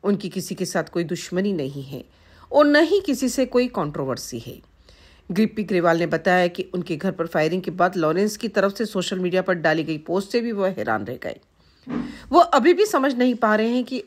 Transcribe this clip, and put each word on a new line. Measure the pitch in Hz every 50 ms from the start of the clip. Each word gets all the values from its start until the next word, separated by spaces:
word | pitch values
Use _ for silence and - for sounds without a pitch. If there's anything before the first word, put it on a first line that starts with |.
| -
उनकी | 196 208 196 - 180
किसी | - 190 175 - 190
के | - 185
साथ | 175 - 185 160
कोई | - - 175 170
दुश्मनी | 156 180 165 - - 180 180 196 208 196
नहीं | 165 135 135 143 139 135
है | 135 139 135 - _ _ _ _ _ - - - _
और | - 277 294
न | 294 294
ही | 294 339 311 370 403
किसी | 392 - 269 - - 247
से | - - 262
कोई | 254 - 247 254 247
कंट्रोवर्सी | 247 208 165 147 147 - 143 131 123 113 - - - 117
है। | 113 120 - - _ _ _ _ _ - - _ - - - _ _ _
गिप्पी | 185 185 220 - - - 208
ग्रेवाल | 170 202 180 165 175 165 165
ने | 175
बताया | 170 170 160 - 196 180 180 180 180
कि | 175 - 185 - -
उनके | 180 175 - 170
घर | 147 - 190
पर | 185 - 165 170
फायरिंग | - 175 156 160 170 185
के | 180 -
बाद | 165 180 180 185 190
लॉरेंस | 190 160 151 160 180 202 214 208 -
की | - 220
तरफ | - 208 190 202 202
से | - 233
सोशल | 208 - 196 180 - 202 185
मीडिया | 185 180 175 185
पर | 185 190 185
डाली | 175 156 165 156 165 156
गई | 160 160 151
पोस्ट | 156 160 170 190 196 -
से | - 240
भी | 226 240
वह | 226 202 196 185
हैरान | 190 - - - 113 107 208
रह | 190 127 - -
गए। | - - - _ _ _ _ _ _ _ _ _ - 247 - - - - - - -
वो | 262 349
अभी | 339 349 - 277 226 330 349
भी | 339 415
समझ | 415 - 285 262 285 262
नहीं | 240 247 254 240
पा | 220 240 214 214
रहे | 214 220 233
हैं | 240 254 247
कि | - 262 254 -